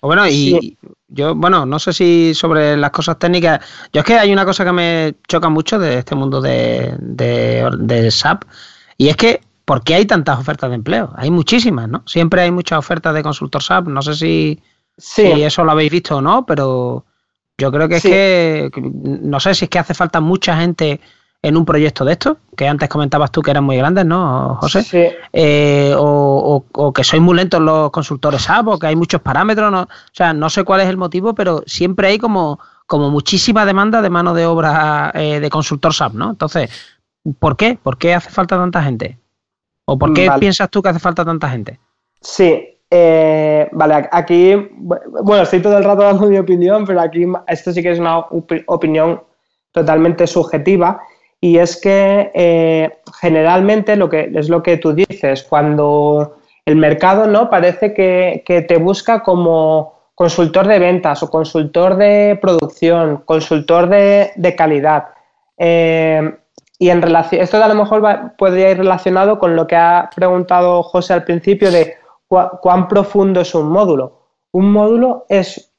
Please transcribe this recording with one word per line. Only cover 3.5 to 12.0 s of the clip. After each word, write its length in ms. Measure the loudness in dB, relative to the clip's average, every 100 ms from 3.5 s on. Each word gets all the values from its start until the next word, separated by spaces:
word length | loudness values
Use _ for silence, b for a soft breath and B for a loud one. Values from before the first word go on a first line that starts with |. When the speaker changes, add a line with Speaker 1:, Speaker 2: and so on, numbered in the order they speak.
| -2 B B B
Speaker 1:
yo 80 | -4
es 60 | 2
que 80 |
hay 180 | 2 2
una 140 | 2 0
cosa 180 | -2
que 80 | -2
me 420 | 0 -2 -2 -4 -8 _
choca 220 | -2 0
mucho 280 | -2 -2 -2
de 200 | -2 -4
este 160 | -4
mundo 260 | -6 -4 -4
de, 540 | -2 -2 -2 -4 -6 -8
de, 720 | -12 -6 -4 -2 -2 -2 -4 -4
de 320 | -2 0 0
sap, 340 | 0 -2 -4 -8 B B B B B
y 120 | 0
es 80 | 2
que, 240 | 0 0 _ _ -4
¿por 160 | -4
qué 100 | 0 0
hay 100 | 2
tantas 320 | 0 0 -4
ofertas 320 | -4 -6 -6
de 60 | -6
empleo? 340 | -4 -4 -6 -8
Hay 140 | -2
muchísimas, 580 | -2 0 0 0 -2 -6
¿no? 140 | -10